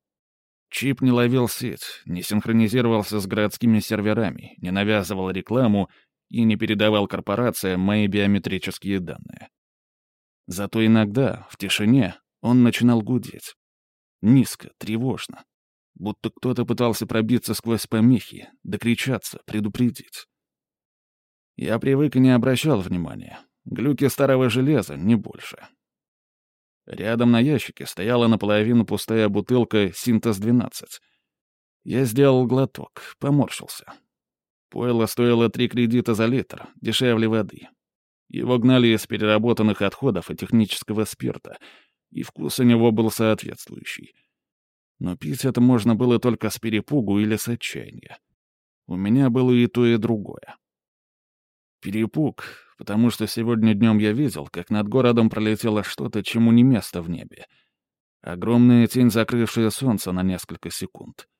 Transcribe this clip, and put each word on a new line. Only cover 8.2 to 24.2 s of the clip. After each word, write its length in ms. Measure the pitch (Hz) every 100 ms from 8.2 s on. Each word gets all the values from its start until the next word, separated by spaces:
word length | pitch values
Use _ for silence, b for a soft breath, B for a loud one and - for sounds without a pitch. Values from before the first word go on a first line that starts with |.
| 101 101 - 95 - - 95 98
данные. 500 | 82 - - - - _ _ _ _ _ _ _ _ _ -
Зато 380 | 90 101 110 110
иногда, 600 | 113 104 110 127 - -
в 80 | -
тишине, 580 | 98 - 107 135 92 - _ _
он 220 | 113 123
начинал 380 | 120 - 120 117
гудеть. 540 | 104 123 - - - - _ _ _ _ _ _
Низко, 500 | 101 135 110 - - _
тревожно. 640 | - 113 127 101 - - _ _ _ _ _
Будто 360 | - 95 101 -
кто-то 360 | - 123 123 117
пытался 400 | 117 120 107 110
пробиться 480 | 113 110 120 -
сквозь 320 | 110 117 113 -
помехи, 640 | 110 117 120 - - - _
докричаться, 760 | - 104 117 117 131 123 - - -
предупредить. 800 | 107 104 - 123 117 - - - _ _ _ _ _ _ _ _ _ _ _ _ -
Я 220 | 76 113
привык 360 | 135 135 151 131
и 40 |
не 100 | 131
обращал 500 | 123 120 123 156 117
внимания. 600 | 87 90 78 52 - - _ _ -
Глюки 420 | - 113 107 139
старого 420 | -